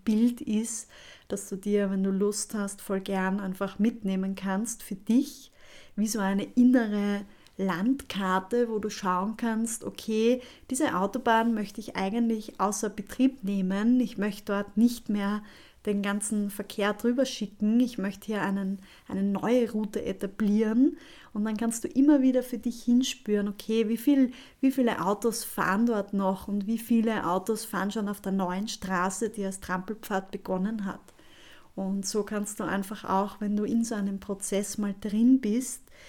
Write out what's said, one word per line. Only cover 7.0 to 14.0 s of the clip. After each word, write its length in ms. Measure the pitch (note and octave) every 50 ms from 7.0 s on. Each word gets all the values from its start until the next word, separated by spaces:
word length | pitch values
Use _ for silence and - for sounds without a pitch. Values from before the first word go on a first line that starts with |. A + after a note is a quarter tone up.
| G3+ G#3 G3+ G3+ G3+ - - - - - _ -
Landkarte, 1080 | F#3+ F#3+ E3+ E3 F#3+ B3 C4+ C#4 - - - F#3+ G3 F#3 F#3 F#3+ F#3+ - A#3 A#3+ A#3+ A3+
wo 100 | A3 G#3+
du 100 | G3+ G#3+
schauen 480 | G#3 - - F#3 F3+ F3+ F#3+ G#3+ A3+ -
kannst, 460 | A#3+ A#3 A3 A3 A3+ A#3 - - -
okay, 580 | G3+ G3 - - A3 A3 A3 A3 A#3 B3+ B3 - - - - - -
diese 260 | C4 - D#4 C4+ -
Autobahn 580 | F3 F#3+ G3+ - B3+ - A#3+ A3+ A3+ A3+ A#3 A3+
möchte 280 | G#3+ G#3 G#3 - -
ich 140 | G#3 - -
eigentlich 640 | - F#3+ G3 G#3 A#3 A#3 A3+ A3+ G#3+ G#3+ - - -
außer 300 | F#3+ G3+ G3+ - - G#3
Betrieb 540 | G#3 - G3 - - - B3+ C4 C4 - -
nehmen, 560 | F#3+ G3+ G3 F#3+ F#3 F#3+ G3 G#3+ A#3 B3
ich 180 | B3+